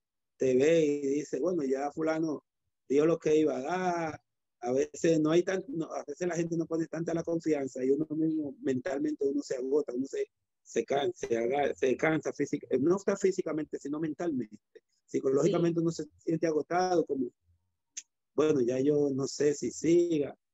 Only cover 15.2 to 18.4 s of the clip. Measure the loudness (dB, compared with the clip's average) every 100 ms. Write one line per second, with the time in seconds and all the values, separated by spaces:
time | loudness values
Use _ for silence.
15.2 | 0 2 2 2 2 0 -2 -4 -8 _
16.2 | -4 -2 0 0 0 0 2 0 0 -2
17.2 | -6 -10 _ _ _ _ _ -18 -18 _
18.2 | _ 0